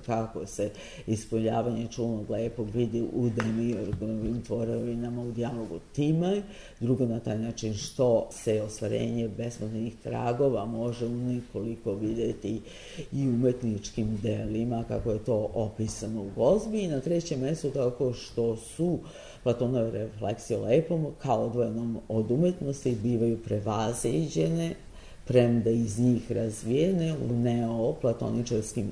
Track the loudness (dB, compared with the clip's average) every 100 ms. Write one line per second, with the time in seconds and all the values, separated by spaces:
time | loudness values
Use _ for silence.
0 | -2 -2 -2 -6 -6 -4 -4 -4 -14 -8
1 | -2 -2 0 0 2 2 0 -2 -4 -2
2 | -2 -2 -2 -2 -2 -2 -2 0 0 0
3 | 0 0 2 2 0 0 0 0 -2 -2
4 | -2 -2 -2 -4 -2 -2 0 -2 -2 -4
5 | -4 -4 -4 -4 -4 -4 -6 -8 -6 0
6 | 2 4 2 0 -2 -12 -18 -2 2 2
7 | 2 0 -2 -2 -2 -4 -4 -4 -4 2
8 | 4 4 2 -2 0 2 0 -4 -2 0
9 | 0 0 -2 -2 -6 -4 -4 -2 -4 -6
10 | -6 -2 0 2 2 2 0 -2 -2 -2
11 | -2 -2 -2 -2 -4 -4 -4 -4 -4 -2
12 | 0 0 0 -2 -4 -4 -6 -16 -14 -12
13 | -6 0 2 4 4 2 0 -2 -2 -2
14 | -2 0 0 0 -2 -2 0 -2 -2 -2
15 | 0 0 0 0 0 0 -2 -2 -4 -2
16 | -4 -4 -4 2 4 4 2 -2 0 0
17 | 0 0 0 -2 0 0 -2 0 0 2
18 | 0 -2 -4 0 0 0 -6 -2 0 0
19 | -4 -14 -18 -2 0 2 2 2 0 -2
20 | -6 -4 -4 -4 -2 -2 4 4 4 0
21 | 0 -2 0 2 2 2 0 0 -2 -4
22 | 0 0 4 4 4 2 -2 -2 0 0
23 | 2 4 4 2 0 -2 0 0 0 0
24 | 0 2 2 2 2 2 -2 -4 -12 -18
25 | -16 -8 4 6 8 6 4 4 2 4
26 | 4 4 2 -2 -2 -2 0 2 4 2
27 | 0 0 0 2 2 2 0 2 0 2
28 | 0 0 0 -2 0 0 -2 -2 -4